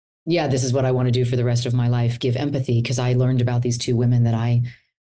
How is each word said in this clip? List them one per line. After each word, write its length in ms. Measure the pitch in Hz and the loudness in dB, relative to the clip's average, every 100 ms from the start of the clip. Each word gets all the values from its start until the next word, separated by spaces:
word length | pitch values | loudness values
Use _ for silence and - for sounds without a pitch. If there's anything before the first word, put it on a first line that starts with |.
| _ _ - | _ _ -2
Yeah, 220 | 170 147 | -2 0
this 160 | 131 | 0
is 80 | 131 | 0
what 140 | 135 127 | 0 0
I 60 | |
wanna 200 | 127 127 | 0 0
do 140 | 120 120 | 0 0
for 100 | 127 | 0
the 80 | |
rest 220 | 120 120 123 | 0 0 0
of 80 | |
my 160 | 120 120 | 0 0
life, 280 | 123 120 117 | 2 0 0
give 180 | 131 113 | -2 -2
empathy, 440 | 147 143 131 117 | -2 -4 -2 0
'cause 160 | 117 123 | 0 -2
I 140 | 123 | 0
learned 280 | 127 127 127 | 2 2 2
about 200 | 120 120 | 0 0
these 160 | 123 117 | -2 -2
two 200 | - 117 | -2 0
women 260 | 120 120 | 2 2
that 100 | 117 | 2
I 280 | 113 120 120 120 - _ _ | 2 0 0 -2 -8 _ _